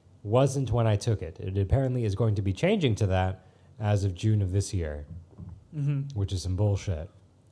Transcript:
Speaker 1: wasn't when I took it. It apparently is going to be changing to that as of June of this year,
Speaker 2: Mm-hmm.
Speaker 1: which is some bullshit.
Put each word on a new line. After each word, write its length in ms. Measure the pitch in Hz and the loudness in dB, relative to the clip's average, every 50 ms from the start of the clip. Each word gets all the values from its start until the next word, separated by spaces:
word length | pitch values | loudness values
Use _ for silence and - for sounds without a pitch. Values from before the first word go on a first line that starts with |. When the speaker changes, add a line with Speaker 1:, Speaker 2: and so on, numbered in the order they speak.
| _ - - - - | _ -20 -20 -14 -4
Speaker 1:
wasn't 480 | 101 113 127 139 143 139 143 131 104 | 2 4 4 4 4 2 -2 -2 0
when 160 | 113 120 113 | 0 2 4
I 80 | 110 104 | 2 2
took 260 | 98 - 123 101 - | 2 2 0 -2 -2
it. 180 | 87 82 - - | -2 -10 -10 -8
It 180 | - 95 95 | -8 -4 -2
apparently 460 | 101 95 87 - 139 135 131 127 123 113 | -2 2 2 2 2 2 0 0 0 0
is 100 | 101 95 | -2 0
going 200 | 90 120 110 101 | 2 2 2 2
to 60 | 107 | 0
be 100 | 95 98 | 0 -2
changing 440 | 87 - 160 185 226 196 151 120 104 | 0 0 2 2 2 2 2 0 2
to 120 | - 107 | 2 2
that 380 | 90 92 92 92 92 95 - - - _ _ - - - - | 2 2 2 2 0 -2 -6 -14 -20 _ _ -20 -20 -12 -4
as 240 | 107 104 104 95 101 | 0 0 2 2 0
of 120 | 95 87 | -2 -2
June 260 | - 107 110 107 104 | 0 2 2 2 2
of 100 | 95 87 | 2 2
this 220 | 95 101 95 - 101 | 0 -2 -2 0 -4
year, 320 | 90 80 76 73 73 73 - 82 - - - - - - - - - - - 175 | -4 -4 -4 -6 -8 -10 -12 -16 -18 -18 -18 -18 -18 -16 -16 -16 -20 -20 -12 -6
Speaker 2:
Mm-hmm. 400 | 147 139 147 143 139 139 139 - | -4 -2 -2 -2 -2 -4 -4 -4
Speaker 1:
which 160 | 101 95 - 98 | -4 -2 -2 -2
is 80 | 87 | -4
some 140 | - 90 92 | -2 -2 0
bullshit. 520 | 92 104 104 98 - - 98 82 76 80 - - - - _ _ _ _ - | 2 2 2 2 0 -2 -4 -4 -4 -6 -12 -14 -20 -20 _ _ _ _ -20